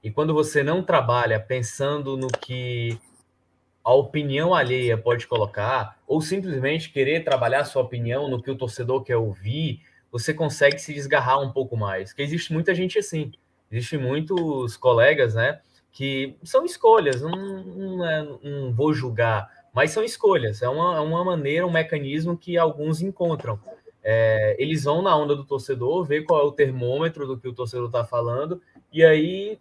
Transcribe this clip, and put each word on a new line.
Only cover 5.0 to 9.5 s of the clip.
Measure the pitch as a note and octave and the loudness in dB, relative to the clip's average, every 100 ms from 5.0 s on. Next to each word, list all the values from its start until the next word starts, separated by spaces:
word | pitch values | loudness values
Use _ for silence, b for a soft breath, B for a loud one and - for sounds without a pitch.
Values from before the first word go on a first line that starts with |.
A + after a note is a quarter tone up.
| A#2 A#2 - | 0 -2 0
colocar, | A#2 G#2 G#2 G#2+ C3 G#2 - _ | -2 -2 -2 -2 -2 -4 -12 _
ou | D#3 | -2
simplesmente | D#3 F#3+ F#3 C#3 C3 D#3+ D#3+ | 0 -4 -4 -2 -2 -2 -4
querer | C#3 C3 D#3+ | -2 0 0
trabalhar | D#3 C3 A#2+ C3+ | 0 0 2 0
sua | D3 C3+ | 0 -2
opinião | A#2+ B2 A#2 B2+ C#3+ | -2 -2 -4 -2 -2
no | B2 | -6
que | A#2 | -6
o | C3 | -6
torcedor | B2 - A#2+ C3 | -6 -6 -2 -2
quer | C3 A#2+ | 0 0
ouvir, | A2 F#2+ G2 | 0 -4 -6